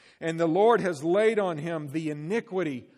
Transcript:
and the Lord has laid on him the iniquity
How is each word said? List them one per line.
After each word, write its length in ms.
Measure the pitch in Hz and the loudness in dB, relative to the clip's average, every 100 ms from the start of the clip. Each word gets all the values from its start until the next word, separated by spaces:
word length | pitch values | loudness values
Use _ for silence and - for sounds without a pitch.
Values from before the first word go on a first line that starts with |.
| _ _ | _ _
and 180 | 165 160 | -6 -2
the 80 | 170 | 0
Lord 320 | 170 220 226 | 4 6 4
has 240 | 180 147 | 2 -2
laid 340 | 160 190 220 220 | 0 4 4 2
on 200 | 190 156 | -2 -4
him 320 | 165 165 147 | -6 -6 -6
the 200 | 156 156 | -6 -6
iniquity 800 | 147 151 226 226 190 160 127 - | -8 -4 -6 -4 -4 -4 -6 -12